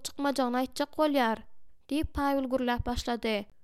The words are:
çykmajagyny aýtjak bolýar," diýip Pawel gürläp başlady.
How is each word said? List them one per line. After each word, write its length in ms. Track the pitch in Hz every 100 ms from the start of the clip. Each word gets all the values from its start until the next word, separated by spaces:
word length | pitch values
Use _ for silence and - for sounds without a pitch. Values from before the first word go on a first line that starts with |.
| -
çykmajagyny 520 | - 285 277 247 247
aýtjak 300 | 262 - 285 -
bolýar," 380 | 311 277 233 214 - - - - -
diýip 240 | 277 311
Pawel 320 | - 277 277 262
gürläp 340 | 254 247 240 254
başlady. 600 | 240 - 233 226 208 202 -